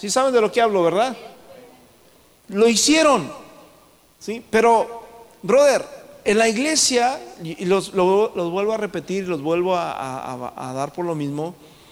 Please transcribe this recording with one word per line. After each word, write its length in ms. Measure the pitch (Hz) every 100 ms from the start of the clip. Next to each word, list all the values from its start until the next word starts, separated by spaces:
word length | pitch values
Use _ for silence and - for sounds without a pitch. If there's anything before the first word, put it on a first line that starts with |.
Sí 80 | 202
saben 240 | 254 269
de 80 | 247
lo 100 | 214
que 120 | 233
hablo, 200 | 233 196
¿verdad? 320 | 165 180 262 233 - - - - - - - _ _ _ _ _ -
Lo 180 | 196 226
hicieron, 640 | 214 - 311 311 240 135 - - - - _ _ _ _ _
¿sí? 240 | - 226 -
Pero, 540 | 214 233 226 160 - - - - -
brother, 420 | 185 247 285 214 - - - -
en 140 | - 208
la 100 | 226
iglesia, 720 | 220 294 311 - 247 240 285 - -
y, 180 | 165 -
y 40 | 180
los, 260 | 190 170
lo, 400 | 190 180 196 220
los 160 | 196 170
vuelvo 220 | 180 208
a 60 | 220
repetir, 500 | 208 175 143 190 185
los 140 | 160
vuelvo 340 | 147 170 185 180
a, 160 | 165
a, 400 | - 135 131 -
a, 380 | 127 123 - 131
a 20 |
dar 220 | 131 147
por 100 | 175
lo 100 | 175
mismo, 400 | 156 143 147 160 180 - - -